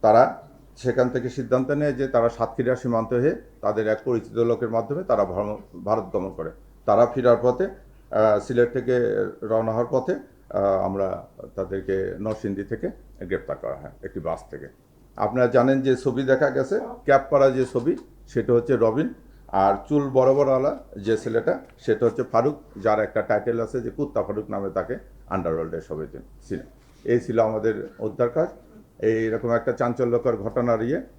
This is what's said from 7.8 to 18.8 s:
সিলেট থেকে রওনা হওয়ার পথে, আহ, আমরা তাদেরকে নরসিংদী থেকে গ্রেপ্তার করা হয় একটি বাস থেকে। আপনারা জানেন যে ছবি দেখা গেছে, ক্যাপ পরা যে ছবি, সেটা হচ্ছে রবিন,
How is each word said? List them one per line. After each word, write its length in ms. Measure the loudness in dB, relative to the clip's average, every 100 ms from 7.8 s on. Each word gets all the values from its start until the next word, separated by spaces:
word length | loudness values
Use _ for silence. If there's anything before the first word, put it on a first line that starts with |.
| -20 -20 -6 2 4 4
সিলেট 340 | 2 2 2
থেকে 260 | 2 0 0 2 0 -4 -6
রওনা 300 | -2 0 0
হওয়ার 160 | -2 0
পথে, 240 | -2 -2
আহ, 720 | -4 -6 _ _ -2 2 2 0
আমরা 420 | -2 -2 -4 -10 -20 -14 -8
তাদেরকে 600 | -6 -6 -2 -2 -2 -6
নরসিংদী 440 | -6 -6 -6 -6
থেকে 260 | -6 -6 -8 -10 -20 -16
গ্রেপ্তার 380 | -6 -6 -6 -8
করা 180 | -8 -10
হয় 160 | -12 -14
একটি 160 | -12 -8
বাস 240 | -6 -6 -8
থেকে। 180 | -16 -16 _ _ _ _ -4
আপনারা 320 | -2 2 4
জানেন 340 | 4 4 2
যে 140 | 2 2
ছবি 280 | 0 -2
দেখা 260 | 2 2 2
গেছে, 300 | 0 -2 -2 -4 -8 4
ক্যাপ 160 | 4 4
পরা 200 | 4 4
যে 160 | 4 0
ছবি, 240 | 0 0 -2 -6 -20 -6
সেটা 260 | -4 2
হচ্ছে 240 | 2 2
রবিন, 360 | 2